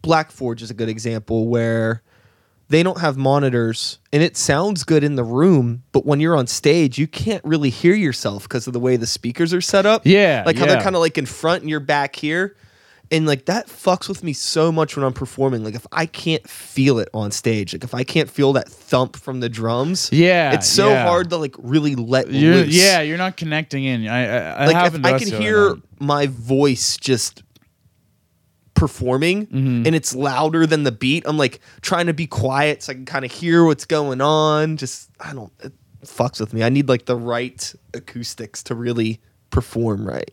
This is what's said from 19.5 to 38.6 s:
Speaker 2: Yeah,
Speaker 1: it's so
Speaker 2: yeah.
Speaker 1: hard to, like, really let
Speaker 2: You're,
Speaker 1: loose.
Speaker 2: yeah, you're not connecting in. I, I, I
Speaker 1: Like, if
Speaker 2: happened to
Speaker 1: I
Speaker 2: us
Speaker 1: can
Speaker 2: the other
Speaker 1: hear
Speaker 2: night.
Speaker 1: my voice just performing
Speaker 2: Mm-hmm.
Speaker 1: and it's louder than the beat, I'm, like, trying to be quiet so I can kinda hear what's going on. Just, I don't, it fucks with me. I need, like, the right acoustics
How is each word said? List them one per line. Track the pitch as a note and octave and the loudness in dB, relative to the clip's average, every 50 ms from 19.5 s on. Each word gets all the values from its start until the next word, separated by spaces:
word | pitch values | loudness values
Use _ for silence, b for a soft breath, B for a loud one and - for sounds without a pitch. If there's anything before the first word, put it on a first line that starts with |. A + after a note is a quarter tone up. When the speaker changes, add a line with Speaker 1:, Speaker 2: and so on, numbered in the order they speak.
| A#2 A2 A2+ A2+ A#2 B2 C3+ E3 F#3+ F3+ - - | -6 -4 -4 -2 -2 -2 -2 -2 -2 -4 -4 0
Speaker 2:
Yeah, | - D3+ E3 F3+ F#3 F3 D#3+ C#3 B2+ | 4 4 6 6 4 4 2 2 0
Speaker 1:
it's | - F#2+ - | 0 0 2
so | - G3 G3 G#3+ | 2 4 4 6
Speaker 2:
yeah. | G#3 - - | 4 4 4
Speaker 1:
hard | F3 F3 F3 F#3 E3+ | 2 2 2 0 -2
to, | F3 | -4
like, | E3 D#3 C3+ - - | -6 -6 -8 -10 -12
really | - A#2+ C3+ D#3 D3 D3 C#3 | -6 0 0 2 2 2 -2
let | B2 A#2 A2+ B2+ C3 - - | -2 -2 0 0 0 0 0
Speaker 2:
You're, | B2 C#3 D3 D#3+ F3 | 0 4 6 6 6
Speaker 1:
loose. | F3+ E3+ C#3+ D#3 | 6 4 4 4
Speaker 2:
yeah, | F3+ F#3 G3 F#3+ E3+ | 4 6 6 4 2
you're | D3+ D3+ D#3+ F3 | 0 -2 -4 -4
not | F#3 F#3 F#3 | -4 -4 -4
connecting | - E3+ D#3 D3+ D#3 D#3 _ C#3+ C#3 C3+ | -6 -6 -4 -4 -4 -4 _ -6 -4 -2
in. | C3+ B2+ A#2 A2 G#2+ | -2 -2 -2 -2 -2
I, | A#2 B2 B2+ | -2 -2 -2
I, | G#2 A2+ B2 | 0 -2 -2
I | E2 D#2+ - - C#3+ | -4 -4 -4 0 2
Speaker 1:
Like, | D#3 | 2
if | E3+ F3 | 4 4
Speaker 2:
happened | F3+ F3+ D#3+ D#3 C3 | 2 2 0 0 2
to | - | 2
Speaker 1:
I | C3 | 2
Speaker 2:
us | C3+ | 2
Speaker 1:
can | A#2+ G#2 | 0 -2
Speaker 2:
the | G#2+ | -4
other | G#2+ - | -2 -2
Speaker 1:
hear | G#3+ G#3+ G#3 G3+ G3 | 2 2 4 4 2
Speaker 2:
night. | E2 - _ _ - _ | 2 -4 _ _ -12 _
Speaker 1:
my | C#3 C#3+ C#3+ C#3+ C#3+ | -2 0 0 2 0
voice | C#3 C3 A#2 A2+ A#2+ C3+ C3+ C#3+ C#3+ B2+ - - - - | -2 -2 -8 -4 0 2 4 4 2 2 0 -2 -4 -4
just | - - C3+ C3 A2+ - - _ - - _ _ _ _ _ _ _ _ _ _ _ _ _ _ _ _ _ _ _ _ _ _ _ _ _ _ | -4 0 0 0 0 0 -6 _ -14 -20 _ _ _ _ _ _ _ _ _ _ _ _ _ _ _ _ _ _ _ _ _ _ _ _ _ _
performing | - E3 C#3 - - B2+ B2 B2+ C3+ D3+ E3+ F#3 G#3 G#3+ | 0 2 2 -2 -4 -2 -2 0 0 2 0 0 -2 -4
Speaker 2:
Mm-hmm. | - - C3+ C3+ C3+ B2 A#2+ A#2 | -4 -4 -2 0 0 0 2 2
Speaker 1:
and | D#3+ E3 | 2 0
it's | D#3 - - - | 0 -2 -4 -6
louder | B2+ C#3+ C#3+ C3 B2+ D#3 D#3 D#3+ E3 E3 | -4 -4 -2 -2 0 -2 0 2 2 2
than | D#3 D#3+ D3+ | 2 2 0
the | D3 C3 | 0 -2
beat, | A2+ G#2+ B2+ B2+ D3 E3+ - | -2 -2 -2 -2 -2 -2 -2
I'm, | - D3+ D3+ | -4 -2 0
like, | C#3+ B2+ - - b b b b | 0 -2 -2 -8 b b b b
trying | - - F#3+ E3+ F3 | -4 -2 -2 0 0
to | E3+ | -2
be | D#3 C#3+ E3 | -2 -4 -6
quiet | - - - - C3 C3 C#3 D3 D3+ D3 - | -6 -4 -4 -2 0 0 0 0 0 -2 -4
so | - - | -10 -14
I | C3 | -14
can | B2+ C3 | -14 -14
kinda | B2+ - C3+ C3 B2 | -8 -8 -8 -8 -8
hear | - - F3 E3+ E3 E3+ E3+ | -12 -6 -2 2 4 6 6
what's | D#3+ D3 - - | 6 4 0 -2
going | _ E3 D3+ D3 C#3+ C3 B2+ | _ -2 0 0 -2 -2 0
on. | C3+ D3 D#3 D#3 D#3 D#3 D3+ D3+ D#3 D#3+ D#3 | 2 2 4 4 2 2 2 0 0 -2 -4
Just, | D3 C3+ B2 - - - _ _ _ | -6 -8 -10 -10 -14 -18 _ _ _
I | - - | -16 -14
don't, | D3 C3 G#2+ F#2 _ _ - | -14 -14 -16 -18 _ _ -18
it | C3 _ _ _ _ _ - - | -18 _ _ _ _ _ -20 -20
fucks | - - - B2 B2+ - - | -20 -4 -2 -2 -2 -2 -6
with | A2 - | -8 -6
me. | - A2+ | -2 0
I | A2 A#2+ | 2 2
need, | C3 C#3+ C#3 C3 | 2 2 4 2
like, | B2+ A#2+ _ | 0 0 _
the | - B2 | -4 -4
right | A#2+ A#2 A#2+ A#2+ A#2+ B2 B2+ - - - - - _ _ _ - | -4 -2 -4 -4 -4 -4 -6 -10 -12 -12 -12 -12 _ _ _ -16
acoustics | A#2+ - - - B2 A#2 - - - A#2 G#2 - - | -16 -16 -12 -12 -12 -10 -10 -12 -14 -16 -14 -14 -18